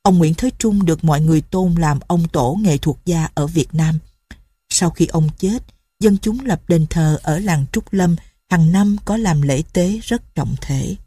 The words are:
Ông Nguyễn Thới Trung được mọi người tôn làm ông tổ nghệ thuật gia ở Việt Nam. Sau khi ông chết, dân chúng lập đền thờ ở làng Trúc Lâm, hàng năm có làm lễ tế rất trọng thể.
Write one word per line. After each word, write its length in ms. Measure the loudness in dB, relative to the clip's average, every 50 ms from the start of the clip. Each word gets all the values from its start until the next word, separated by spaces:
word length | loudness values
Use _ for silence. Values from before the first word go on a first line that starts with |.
Ông 160 | _ 4 4
Nguyễn 160 | 4 4 2 0
Thới 180 | 0 -4 -4
Trung 340 | -4 -2 -2 0 0 2 2
được 180 | 0 0 0 0
mọi 180 | 0 2 2
người 200 | 2 2 2 2
tôn 340 | 0 -2 -2 -2 0 0 0
làm 240 | 0 0 0 -2 -2 -2
ông 200 | _ -2 0 0
tổ 300 | 0 -2 -2 -2 0 -2 0
nghệ 160 | 0 0 0
thuật 200 | 2 0 -2 -4 -2 _
gia 240 | -2 -2 -2 -2 -2 _
ở 140 | -4 -4
Việt 260 | -2 -2 -2 -2 -2 -2
Nam. 260 | 0 0 0 0 -2 -6 -10 _ _ _ _ -20 _ _ _ _ _ _ _
Sau 200 | -2 -2 0 -2
khi 160 | 0 0 -2
ông 240 | 0 0 0 -2 -2 -2 -4
chết, 200 | -4 -2 -2 -4 -8 -12 _ _ _ _ _ _
dân 180 | 2 2 2
chúng 280 | 2 0 -4 -4 -4 -4
lập 160 | -4 -4 -4 0
đền 180 | 0 2 2 2 0
thờ 300 | 0 0 2 2 0 0 -2
ở 160 | -4 -4 -2
làng 260 | 0 0 0 0 0 -2
Trúc 220 | -4 -8 -6 -4 -2
Lâm, 220 | 0 2 2 0 -2 -4 -16 _ _ _ _
hàng 220 | 2 4 4 4
năm 240 | 4 4 2 2 0 -2 -2
có 120 | -4 -2
làm 240 | -2 0 0 0 2
lễ 220 | 2 0 0 -2 -2 -2 -2
tế 260 | 0 0 0 -2 -6 -4
rất 320 | -4 -4 -4 -6 -8 _
trọng 200 | -6 -4 -4 -6 -8
thể. 340 | -6 -6 -4 -4 -4 -6 -8 -10 -14